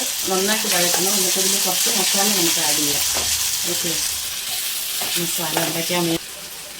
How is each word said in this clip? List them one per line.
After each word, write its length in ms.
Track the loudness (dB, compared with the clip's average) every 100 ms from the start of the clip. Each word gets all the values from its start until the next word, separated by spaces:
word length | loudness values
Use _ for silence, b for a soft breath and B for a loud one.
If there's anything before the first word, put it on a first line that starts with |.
| 0 -2 0
നന്നായിട്ട് 380 | 2 2 2 2
വഴറ്റണം. 400 | 2 4 2 2 2
എന്നിട്ട് 220 | 2 2
ഇതിൽ 180 | 2 2 2
കുറച്ച് 240 | 2 2 2
മസാല 280 | 2 4 4 4
നമുക്ക് 220 | 2 2 2
ആഡ് 100 | 2
ചെയ്യാം. 240 | 0 0 0 0 0 -2 -2 -2 -2
ഓക്കെ, 200 | -2 -2 -2 -4 -4 -6 -6 -6 -4 -4 -4 -4 -4 -2 -2
മസാല 340 | -2 -2 -2 0 0
ഉണ്ടാക്കാൻ 340 | 0 0 0 2
വേണ്ടി 140 | 0 -4 -12 -12 -12 -12